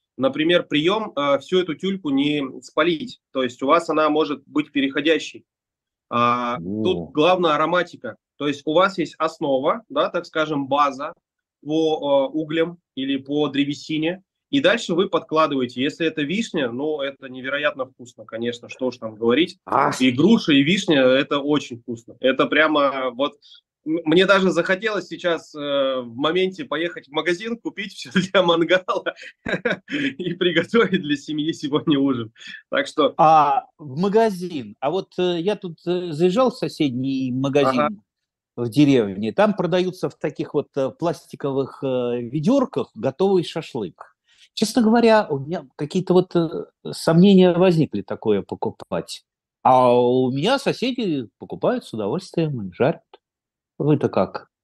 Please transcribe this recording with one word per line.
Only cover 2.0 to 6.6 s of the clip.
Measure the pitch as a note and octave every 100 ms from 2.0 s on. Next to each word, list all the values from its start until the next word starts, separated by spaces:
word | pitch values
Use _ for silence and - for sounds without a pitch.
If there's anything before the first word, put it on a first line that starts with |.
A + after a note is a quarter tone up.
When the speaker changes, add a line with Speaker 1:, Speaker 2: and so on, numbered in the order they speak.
| D#3
Speaker 1:
не | C3+ D3 D3 C3+ A#2+
спалить. | - - E3 D#3+ B2 - _
То | C3+
есть | B2 -
у | C3+
вас | E3 E3+
она | D#3 D#3
может | D3+ D3 C#3+ _
быть | C#3 D3
переходящей. | C#3+ C3+ C#3+ D3 D#3 - A2 _ _ _ _ _ _ -
А, | A#2+ A#2+ B2 A#2+
Speaker 2:
О. | B2